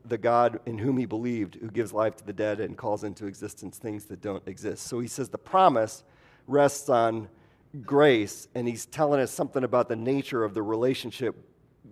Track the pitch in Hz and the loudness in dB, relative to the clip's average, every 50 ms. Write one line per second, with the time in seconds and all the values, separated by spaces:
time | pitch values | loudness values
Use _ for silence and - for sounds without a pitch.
0 | - 117 120 107 98 117 120 117 120 117 110 107 - 120 113 107 107 139 131 127 | -6 -6 -4 0 2 4 4 6 4 4 2 -2 -8 -8 -6 -2 -2 0 0 0
1 | 123 98 110 110 120 123 120 113 101 87 - - - 110 98 117 113 98 98 104 | 0 -2 -4 -4 -2 -2 -2 -2 -4 -6 -6 -12 -12 -4 -2 -2 -2 0 0 0
2 | 110 110 - - - 98 98 101 107 104 104 104 113 107 92 - - 110 104 101 | 0 0 0 -4 -12 -12 -4 -2 -2 -2 0 -2 -4 -6 -6 -6 -4 -4 -2 -2
3 | 104 104 92 - 107 101 95 - 107 101 - - - 95 - - - 113 104 104 | -4 -8 -8 -8 -10 -10 -10 -10 -12 -12 -12 -12 -14 -14 -14 -10 -10 -8 -8 -8
4 | 101 - 95 90 - 104 98 92 - 98 95 - 104 104 87 - - - 127 120 | -10 -14 -16 -8 -8 -6 -6 -6 -8 -12 -14 -8 -8 -8 -8 -8 -8 -8 -6 -6
5 | 123 110 - - 131 101 - - - - - 190 190 175 131 113 110 107 - - | -6 -6 -6 -8 -8 -8 -8 -12 -8 0 4 6 6 6 6 4 0 0 -4 -14
6 | _ _ _ _ _ _ _ _ _ - 131 143 143 139 - - - - 131 117 | _ _ _ _ _ _ _ _ _ 0 4 4 4 4 4 0 0 2 4 4
7 | 117 113 113 113 107 107 - _ _ _ _ _ _ _ - 143 113 - 143 143 | 4 2 0 -2 -8 -10 -18 _ _ _ _ _ _ _ -16 -14 -6 2 6 6
8 | 151 147 131 110 104 98 - - - _ _ 127 120 120 117 113 - - - 156 | 8 8 8 6 2 -2 -6 -14 -18 _ _ -4 -4 -4 -4 -6 -10 -12 -2 0
9 | 156 147 147 139 127 - - - 151 139 - 139 127 123 127 123 120 - 120 110 | 2 2 4 2 2 0 -2 -4 -6 -2 -2 -2 0 2 2 2 2 2 -2 -2
10 | 113 127 139 139 135 - 139 120 110 104 95 110 104 104 113 113 123 127 131 - | 0 0 0 0 -2 -2 -2 -2 -2 0 -2 -4 -2 -2 0 0 2 0 0 -2
11 | - 117 - - - 107 - - - _ _ _ _ _ _ _ _ - | -6 -10 -8 -4 -4 -4 -4 -6 -18 _ _ _ _ _ _ _ _ -20